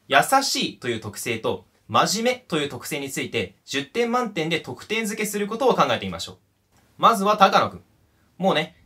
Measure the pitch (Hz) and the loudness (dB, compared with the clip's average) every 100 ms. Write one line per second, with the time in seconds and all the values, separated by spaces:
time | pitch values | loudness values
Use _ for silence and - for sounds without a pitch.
0 | - 135 143 269 269 285 170 - 123 113 | 2 2 4 2 2 -2 -4 -6 -6 -6
1 | 107 - - 113 127 98 - _ - 113 | -6 -8 -6 -4 -4 -6 -8 _ -2 2
2 | 160 190 233 254 - 160 143 127 - 147 | 2 2 0 -2 -2 -4 -4 -8 -8 -8
3 | 139 156 120 117 92 _ - 135 139 226 | -6 -6 -4 -4 -6 _ -8 -6 -4 -2
4 | 240 240 240 185 156 160 - - - 220 | 0 0 -2 -4 -2 -4 -6 -12 -6 -4
5 | 220 214 208 208 202 226 269 175 143 110 | -4 -4 -4 -4 -4 0 2 4 2 0
6 | 95 85 - - _ _ _ _ _ - | -4 -8 -10 -14 _ _ _ _ _ 2
7 | 180 214 196 208 196 196 110 87 _ _ | 2 4 2 6 6 6 2 -4 _ _
8 | _ _ _ - 185 151 170 _ | _ _ _ -2 0 0 -2 _